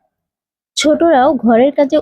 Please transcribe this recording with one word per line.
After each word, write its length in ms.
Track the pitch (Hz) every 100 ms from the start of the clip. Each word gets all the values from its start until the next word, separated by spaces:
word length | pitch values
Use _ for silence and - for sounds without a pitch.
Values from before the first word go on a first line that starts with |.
| _ _ _ _ _ _ _ -
ছোটরাও 580 | 311 294 330 277 277
ঘরের 380 | 269 226 226 277
কাজে 260 | 285 277 302